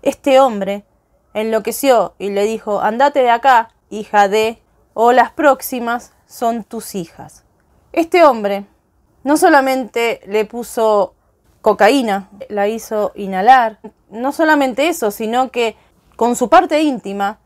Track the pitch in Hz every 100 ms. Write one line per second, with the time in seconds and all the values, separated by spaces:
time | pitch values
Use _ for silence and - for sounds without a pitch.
0 | - - - 262 269 208 190 202 _ _
1 | _ _ _ 214 220 220 214 - 277 240
2 | 180 _ 190 196 208 220 220 202 208 226
3 | 285 285 247 233 269 247 226 _ _ 208
4 | 214 208 202 214 220 226 _ _ _ -
5 | 233 254 240 - 294 262 - 254 233 240
6 | - _ _ - 240 233 208 226 - 202
7 | 165 - 139 _ _ _ _ _ _ -
8 | 330 359 320 233 202 196 202 _ _ _
9 | _ _ 262 302 359 302 269 262 240 -
10 | 233 202 - 208 208 240 233 - 220 208
11 | 185 _ _ _ _ _ - 202 208 277
12 | 233 196 190 196 - 208 202 220 - 220
13 | 208 - 196 190 202 262 226 220 214 _
14 | _ 202 254 285 320 302 269 240 311 349
15 | 220 202 220 240 262 240 226 214 _ _
16 | _ _ 226 240 240 330 359 302 311 247
17 | 196 196 196 220